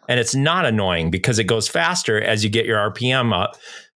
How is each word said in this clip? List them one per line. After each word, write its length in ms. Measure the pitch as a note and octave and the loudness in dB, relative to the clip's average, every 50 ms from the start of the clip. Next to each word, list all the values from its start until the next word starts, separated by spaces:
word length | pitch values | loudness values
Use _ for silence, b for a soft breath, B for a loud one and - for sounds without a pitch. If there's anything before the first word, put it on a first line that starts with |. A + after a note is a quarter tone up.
| B B | B B
and 120 | B2 B2 | 0 0
it's 120 | A#2 - - | 0 0 0
not 320 | C3+ C#3 D#3 E3+ F#3 F3 | 0 2 2 2 2 2
annoying 460 | B2+ A2 G#2+ G2 F#2 F2 E2+ D#2+ E2 | 2 2 2 2 2 0 0 0 0
because 300 | E2 F2+ - - A#2+ G#2+ | -2 -2 0 0 0 0
it 40 | F2+ | 2
goes 220 | F#2 A2+ A2 G2+ | 0 0 0 0
faster 560 | - - - - E3 F3+ - - - A2 G#2 G#2+ | -2 0 0 0 0 0 -2 -2 0 0 0 0
as 220 | - A2 G#2+ G#2+ | 0 0 0 0
you 60 | G#2+ | 0
get 160 | G#2 A2+ A2+ | 0 0 0
your 120 | - A2 G#2+ | 0 0 0
R 140 | G#2 G#2+ G#2+ | 0 -2 -2
P 180 | - A#2+ B2+ | -2 -2 0
M 220 | C3 C3+ B2 A#2 G2+ | 0 2 2 0 0
up. 240 | F2 G2 - - B B B B B B B B | 0 -2 -4 -6 B B B B B B B B